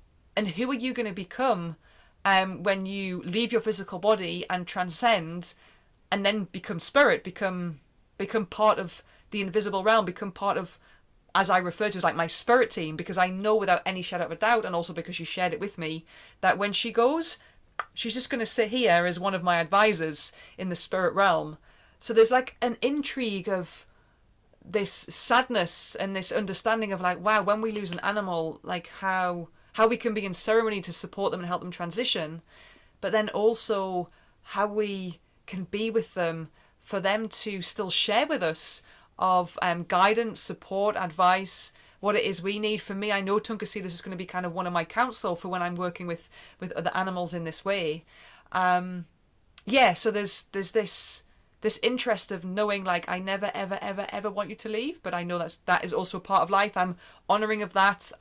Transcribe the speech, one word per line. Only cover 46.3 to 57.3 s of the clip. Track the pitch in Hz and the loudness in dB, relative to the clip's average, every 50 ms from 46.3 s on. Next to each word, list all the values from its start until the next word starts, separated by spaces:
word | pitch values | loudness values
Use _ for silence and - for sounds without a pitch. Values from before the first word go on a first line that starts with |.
| - - - - - - | -20 -20 -20 -20 -16 -12
with | 185 175 - | -12 -10 -6
other | - 165 175 - | -4 -4 -2 -2
animals | 180 185 190 185 180 180 160 165 | -2 -2 -2 -2 -4 -4 -4 -4
in | 175 165 | -6 -6
this | 160 156 - - | -6 -8 -6 -4
way. | 190 202 196 175 156 156 165 - _ _ - - - - - - - | -2 -2 -2 0 -2 -4 -6 -8 _ _ -20 -20 -20 -20 -20 -14 -6
Um, | - 185 180 180 180 180 180 185 180 180 170 - _ _ _ _ _ _ _ _ _ - - | -2 0 2 4 4 2 2 -2 -8 -10 -10 -12 _ _ _ _ _ _ _ _ _ -16 -6
yeah, | - 220 277 254 202 175 | 2 4 6 6 6 6
so | - - 226 | 4 0 0
there's, | 202 208 202 196 - - - - | 0 0 0 -2 -2 -4 -4 -6
there's | - 196 190 175 | -6 -6 -4 -2
this, | - 220 202 180 - - - - - - - _ _ _ _ _ _ _ | 0 0 0 0 -2 -4 -4 -4 -6 -8 -12 _ _ _ _ _ _ _
this | - - - - | -2 -2 0 2
interest | - 226 254 247 - 247 214 185 - - | 0 0 0 0 0 0 0 0 0 -4
of | 202 175 165 | -6 -6 -6
knowing, | 185 180 202 214 208 202 202 190 | -4 -2 0 0 2 0 0 0
like, | 185 175 175 175 - | 0 0 0 0 -2
I | 180 185 | -6 -4
never, | 185 196 196 196 202 202 - | -4 -2 -4 -2 -2 -4 -4
ever, | 196 196 180 196 - | -4 -4 -4 -6 -6
ever, | - 202 196 196 196 - | -6 -6 -6 -6 -6 -6
ever | - 202 196 214 | -6 -6 -6 -4
want | 190 202 208 175 | -4 -4 -6 -6
you | 214 - | -8 -10
to | - 220 | -8 -6
leave, | 214 214 247 294 330 - | -4 -4 -4 -4 -6 -8
but | - 185 170 | -8 -6 -4
I | 175 175 | -4 -4
know | 175 175 175 | -2 -4 -4
that's, | 165 - - - _ | -4 -4 -8 -6 _
that | - 180 - - | 2 2 2 2
is | 180 | 0
also | - - 185 - - 185 | -2 -2 -2 -2 -6 -8
part | - - 196 185 165 | -2 2 4 4 4
of | 170 | 4
life. | 196 196 208 214 - - | 4 2 2 2 2 0
I'm | 180 185 175 - - - - - _ | 0 0 -2 -6 -12 -20 -20 -8 _
honouring | - | 0